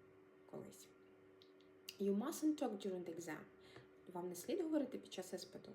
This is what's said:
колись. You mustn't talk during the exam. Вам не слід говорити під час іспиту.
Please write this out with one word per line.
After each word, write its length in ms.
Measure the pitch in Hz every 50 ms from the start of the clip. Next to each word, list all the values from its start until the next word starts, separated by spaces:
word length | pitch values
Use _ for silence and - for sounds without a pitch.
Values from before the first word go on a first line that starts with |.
| - - - - - - - - - -
колись. 380 | - - - - - - - - - - - - - - - - - - - - - - - - - - - - - -
You 180 | 196 202 196 208 240
mustn't 380 | 302 311 - 311 311 302 -
talk 100 | 285 226 208 202 -
during 180 | 196 185 180 170 170
the 60 | 165 175
exam. 200 | 165 160 151 - - - - - - - - - - - - - - -
Вам 160 | 170 175 180 180
не 60 | 175
слід 260 | - - - 302 392
говорити 380 | 330 320 311 285 262 - - 208
під 140 | - -
час 200 | - 196 185 -
іспиту. 380 | 196 180 - - - - - -